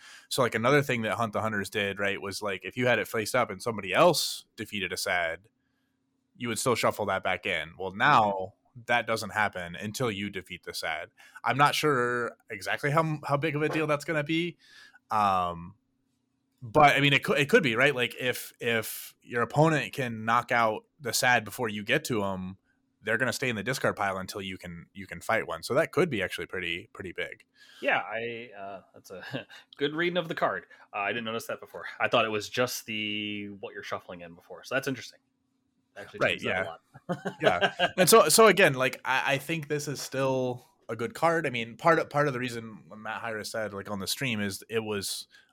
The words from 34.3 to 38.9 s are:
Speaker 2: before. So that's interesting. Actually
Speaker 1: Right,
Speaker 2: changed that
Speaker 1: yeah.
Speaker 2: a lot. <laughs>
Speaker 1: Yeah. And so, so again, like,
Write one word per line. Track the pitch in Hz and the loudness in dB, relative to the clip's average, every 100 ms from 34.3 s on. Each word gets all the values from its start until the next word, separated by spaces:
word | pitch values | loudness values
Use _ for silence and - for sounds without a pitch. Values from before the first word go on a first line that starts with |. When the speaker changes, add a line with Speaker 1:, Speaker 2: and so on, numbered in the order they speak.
Speaker 2:
before. | 85 - 87 | -18 -18 -18
So | - | -4
that's | 127 139 | -2 -2
interesting. | 123 - - _ _ _ _ _ _ _ - | -4 -8 -20 _ _ _ _ _ _ _ -16
Actually | 101 - | -12 -2
Speaker 1:
Right, | 127 85 | 0 0
Speaker 2:
changed | 110 | -2
that | 92 | -4
Speaker 1:
yeah. | |
Speaker 2:
a | |
lot. | 90 82 _ - - | -4 -8 _ -14 -8
<laughs> | 180 190 - | -6 -8 -2
Speaker 1:
Yeah. | 165 - 190 - 180 - | 0 2 0 0 -2 2
And | 180 | 8
so, | 226 170 | 8 8
so | 226 220 | 8 8
again, | 180 175 | 8 6
like, | 131 131 | 6 0